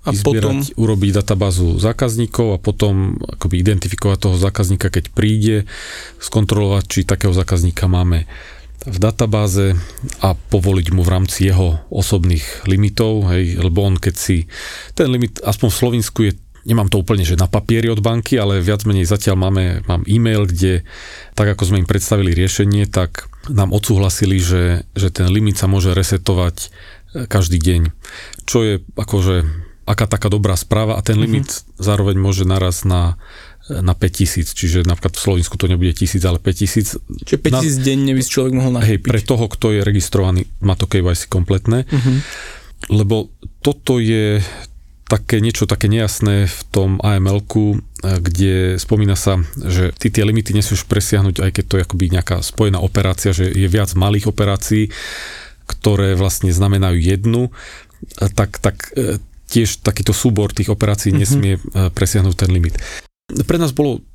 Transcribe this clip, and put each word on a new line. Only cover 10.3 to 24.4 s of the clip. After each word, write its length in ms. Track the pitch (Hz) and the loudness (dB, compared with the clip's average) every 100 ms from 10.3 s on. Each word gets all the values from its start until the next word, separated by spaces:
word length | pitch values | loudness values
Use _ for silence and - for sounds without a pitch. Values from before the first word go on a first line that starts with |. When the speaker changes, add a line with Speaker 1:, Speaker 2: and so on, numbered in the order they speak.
Speaker 2:
povoliť 540 | 92 - 104 90 95 82 | -2 -2 0 2 0 2
mu 140 | 92 | 2
v 80 | 87 | 2
rámci 400 | 92 92 - 95 | 2 0 0 2
jeho 320 | 92 92 80 - | 4 2 0 -4
osobných 760 | - 98 101 87 82 - - | -4 0 2 2 0 -2 -8
limitov, 640 | - 95 104 101 113 110 95 | -2 2 2 2 0 2 2
hej, 300 | 90 90 87 | 2 0 0
lebo 240 | 87 85 | 0 2
on 160 | 98 90 | 2 2
keď 160 | - | 0
si, 220 | - - 90 82 - - - - | -4 0 0 -2 -10 -14 -16 -16
ten 160 | - 147 | -2 0
limit, 320 | 127 117 - | 2 -2 -4
aspoň 260 | - 101 120 | -4 0 0
v 80 | - | 2
Slovensku 420 | 123 120 107 - | 0 0 -2 0
je, 100 | 107 87 - - | 0 0 -10 -16
nemám 220 | - 117 101 | -2 0 2
to 120 | 104 | 0
úplne, 240 | 90 107 | 0 0
že 120 | 85 | 2
na 120 | 85 90 | 2 2
papieri 400 | - 107 117 113 | 0 0 0 0
od 120 | 110 | 0
banky, 380 | 107 113 110 131 | 0 -2 0 0
ale 220 | 101 98 | 2 0
viac 240 | 90 104 | 0 0
menej 220 | 107 98 | 2 2
zatiaľ 340 | 87 101 - 95 | 2 0 0 2
máme, 240 | 92 98 92 85 | 2 2 0 -2
mám 180 | - 87 | -2 -2
e-mail, 400 | 82 110 113 107 | 2 2 2 2
kde 380 | 101 87 95 90 - - - - - | 0 2 2 2 -2 -16 -18 -20 -12
tak, 140 | - 104 | 0 0
ako 140 | 101 | 2
sme 140 | 92 101 | 2 2
im 80 | 90 | 2
predstavili 440 | 98 - 104 95 | 0 0 0 2
riešenie, 540 | 85 95 - 101 104 101 | 2 0 2 2 2 2
tak 400 | - 90 - - - - | 0 -2 -6 -16 -16 -4
nám 240 | 117 95 | 0 2
odsúhlasili, 680 | 104 - 104 98 - 98 | 0 2 2 2 0 0
že, 240 | 95 | 2